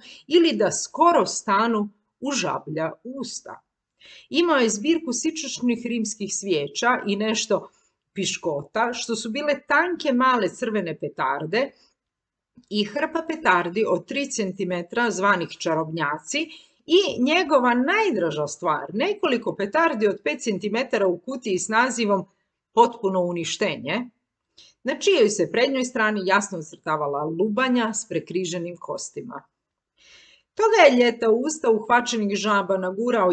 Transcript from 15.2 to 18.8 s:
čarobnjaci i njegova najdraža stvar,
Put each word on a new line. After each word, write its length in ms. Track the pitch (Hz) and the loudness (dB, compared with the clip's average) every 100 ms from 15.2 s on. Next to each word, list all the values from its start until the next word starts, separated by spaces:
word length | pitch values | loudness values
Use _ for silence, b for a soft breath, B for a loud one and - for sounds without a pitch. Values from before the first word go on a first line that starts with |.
| 202 190 165 | 2 2 0
čarobnjaci 1040 | - 170 160 160 165 147 156 - 294 311 B B B - | -6 -4 -2 -2 -4 -4 -4 -6 -6 -6 B B B 2
i 360 | 339 370 202 | 4 4 0
njegova 520 | 254 330 330 285 247 | 2 2 4 4 4
najdraža 720 | 240 269 403 427 220 165 151 147 | 2 2 2 2 0 0 -2 -4
stvar, 440 | - 175 151 | -4 -2 -2